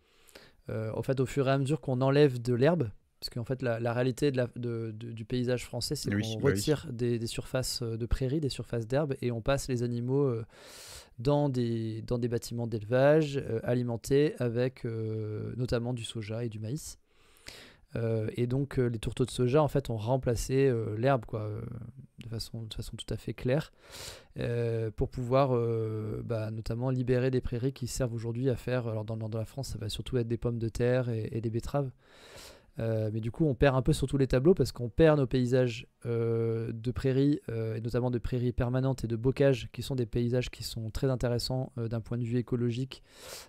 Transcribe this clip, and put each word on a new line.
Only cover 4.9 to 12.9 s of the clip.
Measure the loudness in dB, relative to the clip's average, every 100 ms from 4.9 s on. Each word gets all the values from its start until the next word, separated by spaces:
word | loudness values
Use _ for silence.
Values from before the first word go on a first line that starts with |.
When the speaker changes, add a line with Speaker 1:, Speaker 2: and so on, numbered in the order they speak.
Speaker 1:
de, | -8 -10
du | -10
paysage | -4 -2 0 -2
français, | -4 -6 -4 -4
c'est | -2
Speaker 2:
Oui, | 0
Speaker 1:
qu'on | 0 0
Speaker 2:
bah | 2
oui. | 2
Speaker 1:
retire | 2 0 -2
des, | -2 0 0
des | -2
surfaces, | -6 -4 -4 -2 -4
euh, | -4 -4
de | 0
prairies, | 0 0 0
des | -2
surfaces | -4 -6 -4 0
d'herbe, | 0 0 -2
et | -2
on | -2
passe | 0 0 0
les | -2
animaux, | 0 -2 0 2 2
euh, | 0 -6 -16 -20 -20 -18 -18 -18 -2
dans | 2 4 4
des, | 2 0 0 -2 -4
dans | -2 0
des | 0
bâtiments | -2 -4 -6 -4
d'élevage, | -4 0